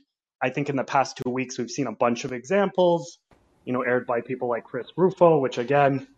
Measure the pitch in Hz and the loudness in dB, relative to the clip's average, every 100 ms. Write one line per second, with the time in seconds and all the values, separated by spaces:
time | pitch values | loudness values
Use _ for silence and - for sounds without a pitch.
0 | _ _ _ _ 131 139 143 135 117 139 | _ _ _ _ -4 -2 -2 -4 0 0
1 | 127 - 127 123 127 - 117 - 127 107 | 0 -4 -6 -4 -4 -6 -6 -6 -6 0
2 | 120 120 139 123 127 196 190 190 180 170 | 0 0 -6 -10 -2 0 0 2 2 2
3 | 147 - _ _ _ _ - 127 127 123 | -2 -18 _ _ _ _ -6 -4 0 0
4 | 123 120 120 127 127 113 - 131 113 - | 0 -4 -4 -6 -4 -4 -6 -12 -8 0
5 | 185 - 175 160 127 127 120 143 139 135 | 0 4 6 6 2 -2 2 4 4 2
6 | - | -4